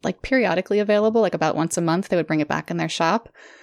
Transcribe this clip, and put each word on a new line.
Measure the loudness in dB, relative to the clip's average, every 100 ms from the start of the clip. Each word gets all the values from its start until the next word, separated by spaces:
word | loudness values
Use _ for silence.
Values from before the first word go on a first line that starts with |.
like, | -8 -6
periodically | -2 0 2 0 0 0
available, | 2 2 2 2
like, | 2
about | 0 0 0
once | -2 0
a |
month | 0 0 0
they | -2
would | 0
bring | 0
it | 0
back | -2 -4
in | -6
their | -4
shop. | -2 0 0 -4 -16 -20 -20